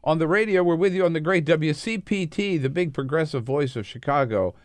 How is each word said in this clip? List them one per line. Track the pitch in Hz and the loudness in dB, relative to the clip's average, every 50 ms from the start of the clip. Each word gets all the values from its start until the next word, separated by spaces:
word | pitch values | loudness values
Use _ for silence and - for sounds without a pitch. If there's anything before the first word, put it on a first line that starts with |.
| - | -2
On | 147 160 160 | -2 0 0
the | 160 | 2
radio, | 156 185 214 220 214 190 180 | 2 2 0 2 2 2 4
we're | 180 175 165 | 4 4 2
with | 160 196 196 175 | 2 2 2 2
you | 190 180 | 2 2
on | 170 165 | 2 2
the | 156 | 0
great | 151 180 190 170 147 | 0 2 2 2 4
W | 156 170 156 156 156 151 | 2 2 2 2 0 -2
C | - - 226 226 | -2 -4 -4 -4
P | 190 - - 208 190 175 | -4 -2 -2 -2 -2 -2
T, | 156 - 208 202 196 180 151 | -4 -2 -2 -2 0 0 0
the | 131 135 | 0 0
big | 143 175 180 151 - | 0 0 -2 -2 -2
progressive | - 139 131 151 165 160 151 - 127 110 | -6 -4 -2 0 0 0 0 -2 -4 -4
voice | 131 135 143 139 127 - | -2 -2 0 -2 -2 -4
of | 117 101 | -6 -10
Chicago | - - 120 - 143 143 143 135 113 110 98 98 90 - - | -10 -12 -8 -2 0 2 2 2 2 0 0 0 0 -2 -8